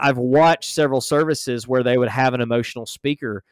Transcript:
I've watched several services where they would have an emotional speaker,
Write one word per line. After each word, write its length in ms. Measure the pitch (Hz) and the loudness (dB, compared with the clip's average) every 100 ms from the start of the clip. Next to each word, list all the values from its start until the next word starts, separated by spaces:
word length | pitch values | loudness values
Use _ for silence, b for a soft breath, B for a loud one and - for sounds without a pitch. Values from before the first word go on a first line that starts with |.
I've 160 | 139 123 | -2 0
watched 560 | 127 143 165 - - | 2 6 6 4 -2
several 280 | - 143 131 | -2 0 0
services 640 | - 147 156 147 - 120 117 | 0 0 0 -2 -4 -6 -2
where 160 | 127 | 0
they 140 | 120 127 | 2 2
would 120 | 120 | 0
have 240 | 113 131 | 0 0
an 80 | 123 | 0
emotional 440 | 117 117 117 123 | -2 -2 -2 -10
speaker, 580 | 113 - 139 147 120 101 - | -12 -8 -6 -6 -6 -8 -12